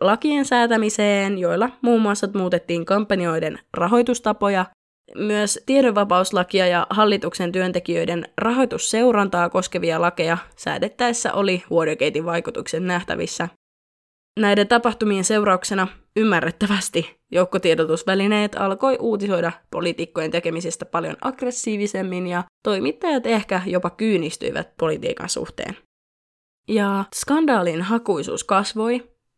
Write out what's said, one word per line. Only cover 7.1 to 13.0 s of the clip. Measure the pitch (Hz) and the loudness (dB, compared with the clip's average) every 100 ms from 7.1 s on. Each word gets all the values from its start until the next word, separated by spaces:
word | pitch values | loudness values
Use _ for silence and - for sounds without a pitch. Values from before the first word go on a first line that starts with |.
| 202 165 - 175 | 2 -2 -4 -2
työntekijöiden | 185 185 175 175 170 165 170 - - | -2 0 -2 -2 -2 -2 -4 -6 -4
rahoitusseurantaa | 226 247 262 160 - 220 247 214 196 175 175 | 0 2 0 0 -2 2 4 4 2 2 0
koskevia | 185 190 175 165 160 | 0 -2 -2 0 0
lakeja | 170 - 160 170 - - | 0 0 0 -2 -4 -10
säädettäessä | - 147 208 - 247 233 - | -6 -4 -4 0 -2 0 -2
oli | - 196 180 - | 0 0 -2 0
Watergatein | 165 160 156 147 151 165 | 0 2 0 0 0 -2
vaikutukset | 170 - - - 165 | -4 -4 -8 -6 -4
nähtävissä. | 180 180 | -2 -2